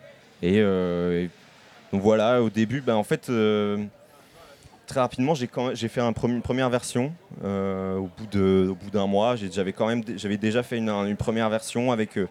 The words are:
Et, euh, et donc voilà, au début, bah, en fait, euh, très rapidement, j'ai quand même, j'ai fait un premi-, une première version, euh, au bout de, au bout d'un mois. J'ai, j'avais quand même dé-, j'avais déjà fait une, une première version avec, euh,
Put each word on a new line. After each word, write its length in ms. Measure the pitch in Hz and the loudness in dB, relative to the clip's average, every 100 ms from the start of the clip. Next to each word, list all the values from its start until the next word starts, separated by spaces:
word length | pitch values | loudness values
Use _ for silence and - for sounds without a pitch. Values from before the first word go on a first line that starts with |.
| - - - - | -20 -20 -20 -4
Et, 140 | 87 101 | 2 4
euh, 680 | 104 95 90 87 87 87 | 4 2 0 0 0 0
et 60 | 87 - - - - - - | -2 -8 -20 -20 -20 -20 -6
donc 120 | 98 | 0
voilà, 400 | 101 110 107 123 | 4 4 4 4
au 80 | 113 | 2
début, 320 | 107 110 139 | 2 0 0
bah, 140 | 127 110 | 0 0
en 80 | |
fait, 260 | 104 156 - | 0 -4 -2
euh, 480 | 117 107 107 104 104 104 - - - - - - - - - - | 0 2 2 0 -2 -6 -12 -20 -20 -20 -20 -20 -20 -20 -20 -8
très 140 | 135 | -2
rapidement, 340 | 123 - 131 | -2 0 0
j'ai 120 | 160 123 | 0 -2
quand 220 | - 127 | -4 -4
même, 80 | 117 | -4
j'ai 100 | 113 | -4
fait 140 | - | 0
un 120 | 120 | 0
premi-, 220 | 110 120 | 0 0
une 80 | 120 | -2
première 260 | - 127 131 | -2 -2 0
version, 440 | 120 - 123 135 170 - - | 0 -2 -2 -4 -6 -16 -10
euh, 520 | 98 98 98 95 95 95 | -4 -2 -2 -4 -4 -4
au 120 | 95 87 | -6 -10
bout 80 | 107 | -4
de, 340 | 101 95 95 92 | 2 4 6 4
au 40 | |
bout 160 | 92 101 | 0 -4
d'un 160 | 104 98 | 0 2
mois. 300 | 98 113 123 | 4 2 2
J'ai, 120 | 98 | -2
j'avais 220 | 90 92 | -4 -4
quand 140 | - 110 | -2 -2
même 160 | 120 | 0
dé-, 160 | 107 98 | -4 -6
j'avais 180 | 104 104 | -4 -2
déjà 280 | 107 113 | 0 0
fait 140 | 123 117 | -2 -4
une, 100 | 113 | -2
une 280 | 104 101 104 | -2 -2 -2
première 320 | - 113 113 | -2 0 0
version 440 | 110 - 117 123 | -2 -4 -2 0
avec, 260 | 117 107 - | 0 -2 -2
euh, 80 | 90 | -4